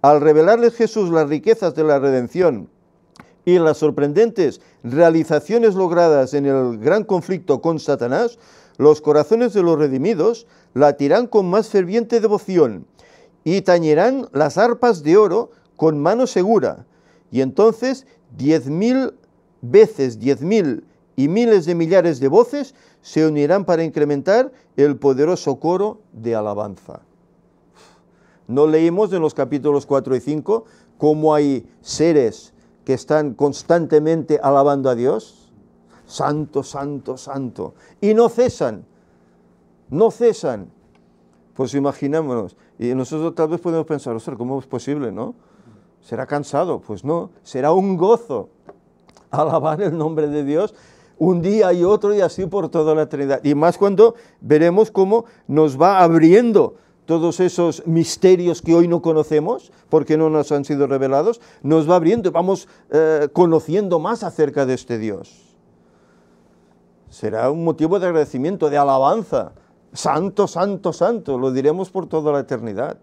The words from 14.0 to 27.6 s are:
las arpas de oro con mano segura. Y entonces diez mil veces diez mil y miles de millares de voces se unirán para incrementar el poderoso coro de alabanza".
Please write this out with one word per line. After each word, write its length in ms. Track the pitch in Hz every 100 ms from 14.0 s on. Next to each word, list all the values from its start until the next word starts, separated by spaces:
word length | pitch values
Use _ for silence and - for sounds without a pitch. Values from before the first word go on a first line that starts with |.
| 214 269 -
las 260 | 135 151 147
arpas 440 | 233 240 240 185
de 140 | 147 190
oro 340 | 208 190 - _ _ -
con 220 | 160 151
mano 280 | 151 226 262
segura. 580 | - 185 220 117 - - _ _ _ _
Y 100 | 120
entonces 680 | 131 - 214 220 254 269 _ _ _ 117
diez 300 | 139 160 127
mil 480 | 156 226 262 254 - _ _ _ _
veces 560 | 120 190 214 214 135 110
diez 240 | 120 127
mil 420 | 165 226 160 78 - _ _ -
y 120 | 143
miles 360 | 196 240 208
de 100 | 160
millares 460 | 175 160 185 170 135
de 80 | 135
voces 460 | 175 240 285 277 _ _ _
se 260 | - - 156
unirán 380 | 147 147 190
para 200 | 185 165
incrementar 680 | 165 151 147 143 156 214 262 _ _ -
el 200 | 147 131
poderoso 640 | 139 131 151 185 - 131
coro 420 | 156 185 208 214 _
de 220 | - 113
alabanza". 680 | 113 104 101 104 92 - - _ _ _ _ _ _